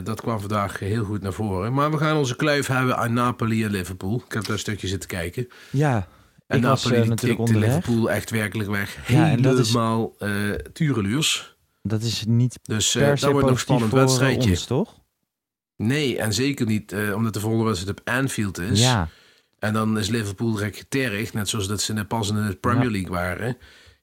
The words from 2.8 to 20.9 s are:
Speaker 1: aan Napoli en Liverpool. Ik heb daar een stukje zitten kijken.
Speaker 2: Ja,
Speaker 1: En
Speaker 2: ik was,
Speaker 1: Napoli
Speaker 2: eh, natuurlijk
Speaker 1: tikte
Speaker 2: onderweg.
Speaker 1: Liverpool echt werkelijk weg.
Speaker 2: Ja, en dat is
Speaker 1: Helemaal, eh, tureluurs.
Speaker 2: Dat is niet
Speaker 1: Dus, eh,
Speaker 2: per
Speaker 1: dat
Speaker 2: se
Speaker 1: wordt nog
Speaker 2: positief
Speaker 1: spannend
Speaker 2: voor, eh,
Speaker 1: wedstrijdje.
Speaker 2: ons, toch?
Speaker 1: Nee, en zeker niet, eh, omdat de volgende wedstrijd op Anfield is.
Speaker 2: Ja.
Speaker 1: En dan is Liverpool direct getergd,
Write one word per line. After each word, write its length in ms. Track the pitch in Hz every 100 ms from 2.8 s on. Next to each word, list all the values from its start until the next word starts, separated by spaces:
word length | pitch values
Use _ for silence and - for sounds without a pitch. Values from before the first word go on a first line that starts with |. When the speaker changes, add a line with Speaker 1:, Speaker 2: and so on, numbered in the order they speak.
| 127 123
Speaker 1:
aan 160 | 117
Napoli 500 | 120 123 120 117 110
en 80 | 110
Liverpool. 520 | 101 85 92 95 120 -
Ik 60 |
heb 100 | 120
daar 100 | 95
een 60 | 104
stukje 280 | - 107 95
zitten 220 | 95 -
kijken. 380 | 95 85 104 123 - -
Speaker 2:
Ja, 380 | 135 151 120 92 - _ _ -
Speaker 1:
En 100 | 113
Speaker 2:
ik 60 |
was, 200 | 120 113
Speaker 1:
Napoli 180 | 123 123
Speaker 2:
eh, 60 | 113
natuurlijk 300 | 113 117 117
Speaker 1:
tikte 140 | 113 110
Speaker 2:
onderweg. 200 | 107 139
Speaker 1:
Liverpool 360 | 185 117 113
echt 180 | 101 -
werkelijk 400 | 113 104 107 101
weg. 380 | 104 98 - -
Speaker 2:
Ja, 220 | 123 160
en 120 | 123
dat 160 | 131 127
is 80 | 110
Speaker 1:
Helemaal, 460 | 120 113 113 110 -
eh, 100 | 101 101 104 95 -
tureluurs. 800 | - 160 123 98 123 160 - - _ _ _ 101
Speaker 2:
Dat 160 | 110
is 220 | 113 104 104
niet 320 | 117 123 -
Speaker 1:
Dus, 320 | - 113 98 -
eh, 60 |
Speaker 2:
per 80 | 143
Speaker 1:
dat 100 | 143
Speaker 2:
se 60 | 143
Speaker 1:
wordt 80 | 143 135
nog 20 |
Speaker 2:
positief 120 | 127
Speaker 1:
spannend 280 | - 127 113
Speaker 2:
voor, 100 | 131
eh, 60 | 131
Speaker 1:
wedstrijdje. 440 | 131 131 120 123
Speaker 2:
ons, 160 | 87 -
toch? 340 | 123 214 - _ _ _ _ _ _ _ -
Speaker 1:
Nee, 420 | 107 143 147 107
en 140 | 110
zeker 320 | 107 135 139 113
niet, 260 | 107 -
eh, 220 | 95 104 101
omdat 180 | 113
de 60 | 104
volgende 260 | 107 113 110
wedstrijd 340 | 98 92 104
op 80 | -
Anfield 500 | 123 135 - 104 92
is. 200 | 92 98
Speaker 2:
Ja. 260 | 123 120 82 - _ _ _ _
Speaker 1:
En 140 | 107
dan 240 | 110 110 110
is 120 | 92
Liverpool 420 | 117 104 98 117
direct 240 | 107 104 -
getergd, 560 | -